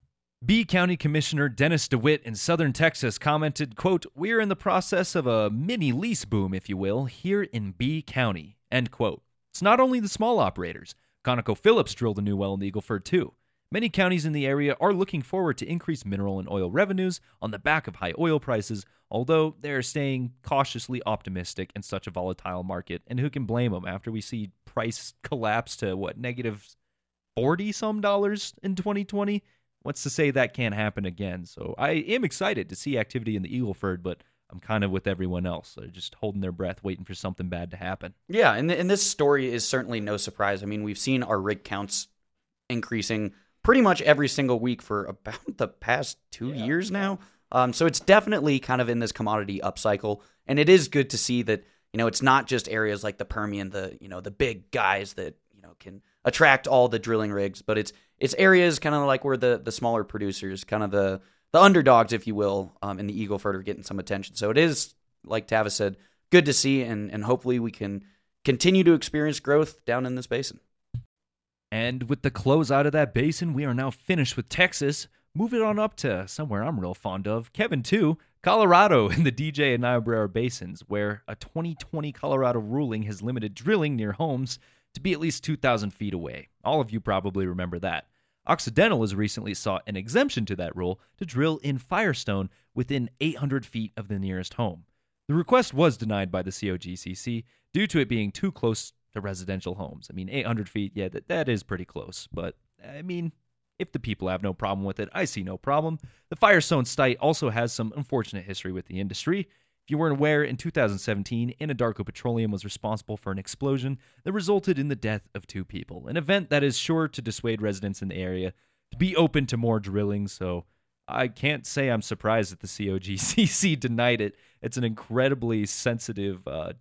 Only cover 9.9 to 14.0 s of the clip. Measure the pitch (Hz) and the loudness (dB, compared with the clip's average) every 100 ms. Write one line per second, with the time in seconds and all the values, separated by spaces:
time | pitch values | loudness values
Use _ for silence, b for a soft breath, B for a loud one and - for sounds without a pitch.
9.9 | 254 202 - 226 220 101 - 85 64 - | 2 -2 0 2 2 0 -2 -8 -8 -16
10.9 | - _ _ 127 123 113 101 208 226 - | -20 _ _ -2 -2 0 2 4 6 2
11.9 | - 117 101 101 98 98 98 98 104 - | 0 -2 0 -2 0 -2 -2 -4 -4 -4
12.9 | 104 - 180 - - _ _ - 196 233 | -6 0 0 0 -8 _ _ -8 -4 -2
13.9 | - | 2